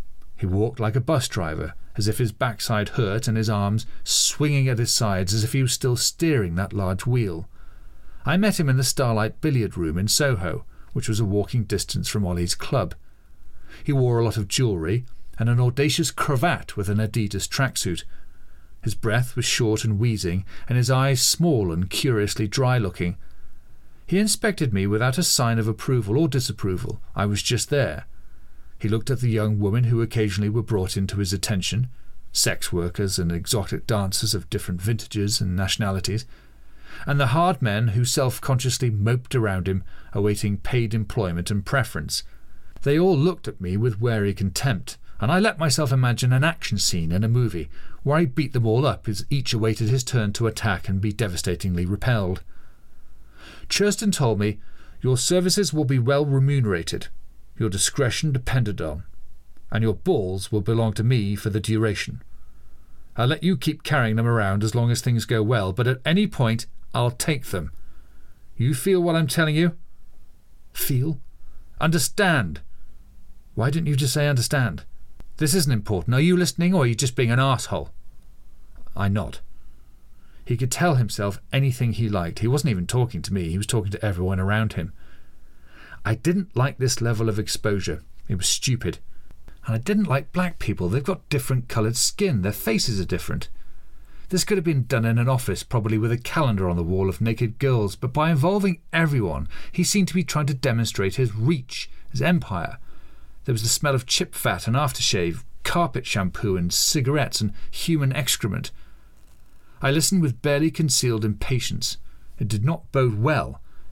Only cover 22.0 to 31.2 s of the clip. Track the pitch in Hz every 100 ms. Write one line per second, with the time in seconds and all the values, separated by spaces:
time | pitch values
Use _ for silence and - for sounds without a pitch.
22 | 139 113 101 - 107 - 127 127 98 -
23 | 87 - - - - - - - - -
24 | - 180 214 - 220 - 143 98 98 107
25 | 123 131 175 - 120 113 110 110 - 127
26 | 98 127 160 131 - 101 101 90 - -
27 | - - 101 104 - 117 - 143 104 73
28 | - - - - - - - - 107 110
29 | 104 123 123 110 107 104 101 113 117 117
30 | 113 120 107 95 104 113 107 107 92 -
31 | 95 101